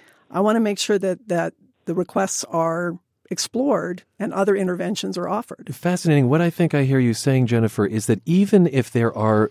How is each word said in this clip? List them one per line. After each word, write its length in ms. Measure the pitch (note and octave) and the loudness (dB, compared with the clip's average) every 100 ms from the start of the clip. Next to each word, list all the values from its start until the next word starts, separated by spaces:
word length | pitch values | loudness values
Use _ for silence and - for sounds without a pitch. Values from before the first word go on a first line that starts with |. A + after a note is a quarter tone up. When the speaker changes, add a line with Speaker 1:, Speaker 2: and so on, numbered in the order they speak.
| _ _ _ | _ _ _
Speaker 1:
I 100 | F3+ | -2
want 160 | G#3 A3+ | 0 2
to 40 | |
make 180 | G#3+ G3+ | 0 -2
sure 180 | - G3+ | -2 0
that, 300 | F#3+ F3+ - | -2 -4 -4
that 260 | E3+ E3 - _ _ | -4 -4 -8 _ _
the 100 | - | -6
requests 480 | E3+ F3+ G3 G3 - | -4 -4 -4 -4 -4
are 540 | - E3+ E3 E3 F3 F3+ _ _ - | -6 -4 -2 -2 -4 -8 _ _ -10
explored 720 | F3+ - A#3 C#4 G3 F3 F3+ - - | -8 -6 -4 0 -2 -2 -10 -14 -10
and 160 | G#3 | -6
other 200 | F#3+ G3 | -2 0
interventions 640 | G3 F#3 F3 F3 F#3+ F#3+ F#3 | 0 -2 -4 -4 -6 -6 -6
are 120 | E3+ | -6
offered. 460 | G#3 - - - | -6 -8 -14 -14
Speaker 2:
Fascinating. 540 | C3 F3 F3+ E3 D3 B2 | -6 -2 0 2 4 4
What 140 | D#3 | 2
I 80 | E3+ | 2
think 240 | - E3 | 0 0
I 80 | D3 | 2
hear 160 | C3+ C3+ | 2 2
you 140 | A#2+ | 2
saying, 320 | A2 C#3+ C3 A#2 | 0 0 2 2
Jennifer, 400 | A#2 A2 - G2+ | 2 0 0 0
is 180 | A2 A2+ | 0 0
that 140 | G#2+ - | 0 2
even 400 | F3+ G3+ G3+ E3+ | 2 4 4 4
if 240 | C3+ - | 2 0
there 260 | A#2+ A#2 G#2 | 0 0 0
are 340 | A2 G#2+ G#2+ | 2 2 2